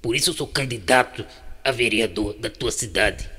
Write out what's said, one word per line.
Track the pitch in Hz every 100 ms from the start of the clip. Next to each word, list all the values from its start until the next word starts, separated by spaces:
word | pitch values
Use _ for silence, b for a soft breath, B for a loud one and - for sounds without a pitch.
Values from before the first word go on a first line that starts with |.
Por | - 170
isso | 165
eu |
sou | 160 143
candidato | - 131 117 95 127 123 - 107 B B -
a | 135
vereador | 117 120 107 110 87 104 101
da | 113
tua | - 117
cidade. | - 113 92 107 - -